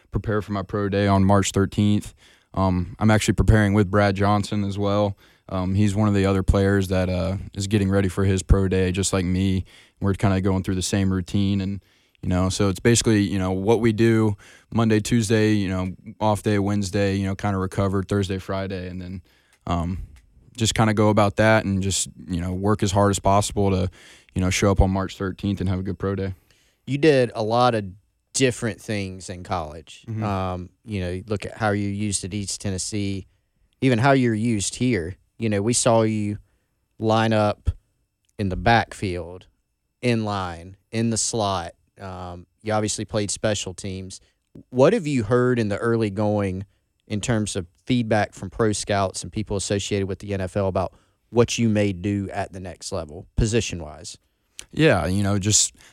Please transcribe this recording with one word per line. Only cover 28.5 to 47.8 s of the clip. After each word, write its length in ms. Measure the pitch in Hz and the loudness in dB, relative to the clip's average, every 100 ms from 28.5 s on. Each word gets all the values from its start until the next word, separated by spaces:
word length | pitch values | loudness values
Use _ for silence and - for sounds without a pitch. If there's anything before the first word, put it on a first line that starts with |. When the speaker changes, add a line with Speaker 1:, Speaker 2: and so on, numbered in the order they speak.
| - 117 - | 0 -6 -6
Speaker 2:
things 480 | - 104 95 92 87 | -6 -6 -6 -10 -14
in 140 | 90 | -12
college. 600 | 90 92 76 80 - - - | -6 -6 -6 -12 -20 -18 -10
Speaker 1:
Mm-hmm. 140 | 107 | -6
Speaker 2:
Um, 460 | 107 95 92 92 90 _ | -2 -2 -4 -6 -10 _
you 160 | 113 104 | -8 -6
know, 120 | 90 | -4
you 120 | 92 98 | -6 -6
look 180 | 104 - | -6 -6
at 120 | - | -2
how 120 | 107 | 0
you're 220 | 101 101 | 0 -2
used 340 | 101 104 98 95 | -2 -4 -4 -6
at 80 | |
East 260 | 104 98 - | -8 -8 -6
Tennessee, 680 | 104 92 - 107 98 95 - _ _ _ _ - | -6 -6 -4 -4 -4 -6 -12 _ _ _ _ -2
even 180 | 131 113 | 2 4
how 120 | 139 | 6
you're 220 | 139 120 | 6 4
used 420 | 107 120 107 - - | 2 0 0 -2 -2
here. 400 | 127 104 82 - _ - | 0 0 -2 -10 _ -6
You 120 | 113 | -2
know, 120 | 101 | 0
we 120 | 110 | 0
saw 300 | 123 123 113 | 2 4 4
you 340 | 110 110 104 104 - _ _ _ _ - | 4 0 -4 -6 -12 _ _ _ _ -4
line 340 | 110 110 110 | 2 2 4
up 360 | 107 104 - - - _ _ _ _ _ - | 2 2 0 -4 -4 _ _ _ _ _ -6
in 120 | 98 | -4
the 60 | 90 | 0
backfield, 920 | 95 117 87 - 98 87 85 90 - _ _ _ _ - | 2 2 2 -6 -6 -6 -8 -14 -20 _ _ _ _ -6
in 220 | 123 113 | -2 0
line, 540 | 107 101 90 82 92 98 _ | -2 -4 -6 -8 -14 -20 _
in 180 | 113 117 | -2 -2
the 80 | 113 | -2
slot. 560 | - 117 101 95 82 - _ - | -2 -2 0 -2 -6 -14 _ -18
Um, 460 | 98 92 90 90 - _ | -14 -12 -12 -14 -18 _
you 100 | 107 | -2
obviously 320 | 107 107 - | -2 -2 -4
played 280 | 107 110 101 | -4 -4 -4
special 420 | - 113 101 95 | -4 -4 -4 -6
teams. 480 | 87 101 95 95 - _ _ _ - - | -12 -12 -10 -12 -16 _ _ _ -20 -4
What 240 | 123 147 | 4 4
have 140 | 240 151 | 4 0
you 160 | 131 | -2
heard 360 | 107 123 123 120 | 2 2 2 2
in 80 | 104 | 0
the 100 | 101 | -2
early 320 | 117 113 107 | 0 0 0
going 560 | 98 104 104 98 92 - _ _ _ - | -2 -2 0 -2 -4 -10 _ _ _ -10
in 140 | 104 | -6
terms 340 | - 110 101 101 | -2 -2 -2 -6
of 120 | 87 _ | -8 _